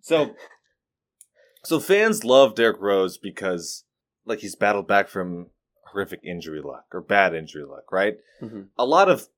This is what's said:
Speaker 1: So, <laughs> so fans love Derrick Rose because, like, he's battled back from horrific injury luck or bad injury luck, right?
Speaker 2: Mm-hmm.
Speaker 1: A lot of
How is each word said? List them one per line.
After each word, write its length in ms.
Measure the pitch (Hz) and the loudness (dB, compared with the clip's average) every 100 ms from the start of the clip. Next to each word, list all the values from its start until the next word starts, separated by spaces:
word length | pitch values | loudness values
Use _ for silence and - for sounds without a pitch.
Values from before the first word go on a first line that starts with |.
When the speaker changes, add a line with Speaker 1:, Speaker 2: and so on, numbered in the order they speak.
Speaker 1:
So, 340 | - 160 139 - - _ _ _ _ _ | 0 0 0 -6 -20 _ _ _ _ _
<laughs> 640 | _ _ _ _ _ _ | _ _ _ _ _ _
so 160 | - 160 | -4 -4
fans 460 | - 196 220 214 | 2 2 2 0
love 300 | 113 131 135 | 4 6 6
Derrick 260 | 113 113 - | 6 2 2
Rose 380 | 98 98 92 - | 0 2 0 -4
because, 680 | 98 90 95 90 82 - _ _ _ _ | -14 -8 -6 -6 -8 -16 _ _ _ _
like, 140 | - 110 | -10 -8
he's 180 | 104 - | -8 -4
battled 320 | 104 104 95 | -2 0 0
back 200 | 101 98 | 0 0
from 400 | 101 90 87 87 _ _ _ _ | -6 -8 -10 -14 _ _ _ _
horrific 280 | 98 95 90 | -8 -8 -10
injury 380 | - 87 80 76 | -12 -12 -10 -12
luck 240 | 71 64 _ | -12 -16 _
or 80 | 90 | -16
bad 320 | 78 101 95 | -2 2 2
injury 300 | 82 78 76 | 0 -10 -16
luck, 280 | 71 69 - | -16 -20 -8
right? 220 | 95 101 107 _ _ | -2 -2 -4 _ _
Speaker 2:
Mm-hmm. 200 | 117 110 98 - | -16 -16 -18 -6
Speaker 1:
A 60 | 123 | 2
lot 240 | 160 196 | 4 4
of 180 | 165 - | 2 -2